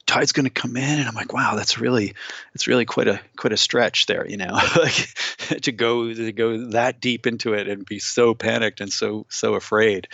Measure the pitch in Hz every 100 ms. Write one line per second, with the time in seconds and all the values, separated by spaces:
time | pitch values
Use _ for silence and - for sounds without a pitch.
0 | - - 147 156 131 - 123 123 135 147
1 | 123 110 - 123 147 - - 120 123 123
2 | 98 - - - - - - 123 110 -
3 | 110 101 - - 120 107 - 123 110 -
4 | - - - 101 90 - - 170 151 -
5 | - - - - - 147 135 110 117 120
6 | 117 113 113 107 117 113 123 113 123 -
7 | 127 117 123 117 117 104 101 101 95 101
8 | - - 120 113 113 117 107 - 101 -
9 | 107 107 - - 110 104 - 107 110 95
10 | -